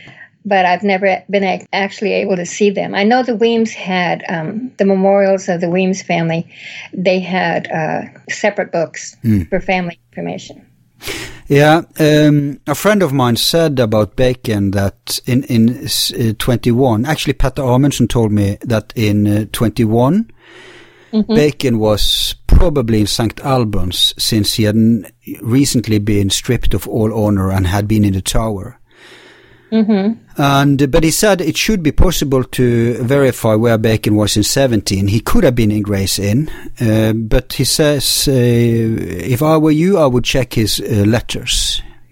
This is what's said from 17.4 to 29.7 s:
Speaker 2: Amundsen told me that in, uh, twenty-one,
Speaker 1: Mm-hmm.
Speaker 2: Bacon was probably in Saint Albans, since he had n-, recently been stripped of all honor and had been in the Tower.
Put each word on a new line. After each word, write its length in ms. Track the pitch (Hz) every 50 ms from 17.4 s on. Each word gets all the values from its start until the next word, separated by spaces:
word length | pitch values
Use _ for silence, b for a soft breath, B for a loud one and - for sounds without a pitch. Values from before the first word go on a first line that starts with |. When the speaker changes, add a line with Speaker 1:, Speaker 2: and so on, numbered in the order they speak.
| 143 131 - - 135
Speaker 2:
Amundsen 440 | 123 123 127 143 143 - - 123
told 240 | 104 - 123 113 107
me 260 | 104 104 101 98 101 -
that 300 | - 127 113 107 - - -
in, 300 | 120 110 104 104 104 104
uh, 180 | 104 104 107 110 - -
twenty-one, 760 | - 120 107 - - 113 107 110 117 123 135 175 214 226 - B B B B B B B B B B B B B B B B
Speaker 1:
Mm-hmm. 240 | B 220 208 - 214
Speaker 2:
Bacon 420 | - 151 147 - - 139 127 117 110
was 560 | 107 107 107 101 - - - - - - - - -
probably 540 | - - - 185 175 147 143 117 113 113 107
in 60 | 104
Saint 340 | 98 - - 117 104 - -
Albans, 720 | - 139 135 127 120 107 101 95 90 92 - - - - -
since 360 | - - - 117 107 101 - -
he 100 | - 107
had 140 | 104 104
n-, 280 | 113 113 113 117 107 - - _ _ - - 95 -
recently 580 | 104 113 117 139 143 - - 123 104 113 107 107
been 300 | 101 110 104 101 101 98
stripped 440 | - - - - 120 113 - - 113
of 140 | 98 -
all 260 | - - 117 107 110 110
honor 380 | 113 104 104 104 98 95 95
and 160 | 95 95 92
had 180 | 87 101 101 107
been 200 | 101 107 107 104
in 80 | 101 95
the 80 | 95
Tower. 580 | - - - 117 113 113 104 95 95 - - _ - B B B B B B B B B B B B B B B B B